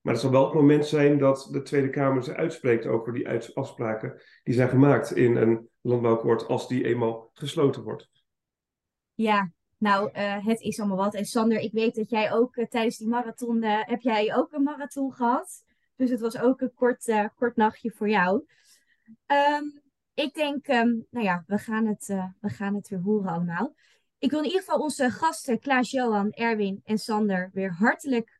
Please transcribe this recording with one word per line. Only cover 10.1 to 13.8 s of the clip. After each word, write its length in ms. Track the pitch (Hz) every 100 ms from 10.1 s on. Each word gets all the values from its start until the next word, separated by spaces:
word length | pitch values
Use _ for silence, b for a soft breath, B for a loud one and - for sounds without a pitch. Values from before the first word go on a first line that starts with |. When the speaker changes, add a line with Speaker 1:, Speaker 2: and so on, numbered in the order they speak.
Speaker 2:
eh, 340 | - 202 202 202
het 140 | 226
is 180 | - -
allemaal 180 | 208 190
wat. 180 | 196
En 100 | 208
Sander, 340 | 202 240 226 220
ik 140 | -
weet 220 | 220 226
dat 160 | 226 220
jij 220 | 220 226
ook, 240 | 226 247 -
eh, 100 | 226
tijdens 320 | 240 226 233
die 100 | 220
marathon, 540 | 233 226 226 240 226
eh, 160 | 220 214